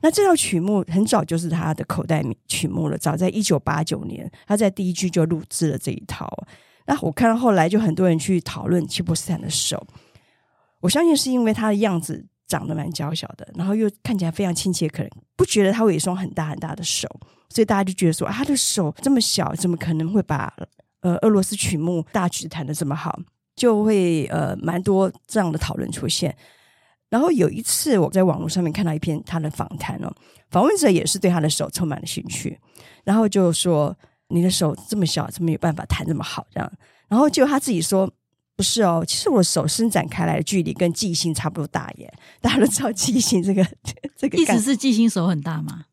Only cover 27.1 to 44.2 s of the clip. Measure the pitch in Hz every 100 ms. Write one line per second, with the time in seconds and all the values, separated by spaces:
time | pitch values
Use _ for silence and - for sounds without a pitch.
27.1 | 226 320 302 170 151 233 - 320 226 147
28.1 | 190 185 143 160 170 170 156 180 156 165
29.1 | 156 - 170 151 147 - - - - -
30.1 | - _ _ _ 180 254 403 285 180 160
31.1 | 190 185 175 151 147 147 - 165 143 -
32.1 | - - - - - _ - - - -
33.1 | 208 220 196 185 165 185 160 147 - _
34.1 | _ _ 175 180 180 160 - - 214 170
35.1 | - - - 170 160 170 160 - - 147
36.1 | 160 - - - - - - _ _ _
37.1 | 214 294 294 262 285 - 190 160 190 190
38.1 | - _ _ _ _ 196 - 202 165 170
39.1 | - - 269 175 - 156 - 226 185 160
40.1 | - 165 156 156 196 156 - 175 170 -
41.1 | 170 175 156 156 - 147 - - - -
42.1 | - - _ 233 262 220 - 190 - -
43.1 | 254 - 190 175 196 180 - - - 285
44.1 | _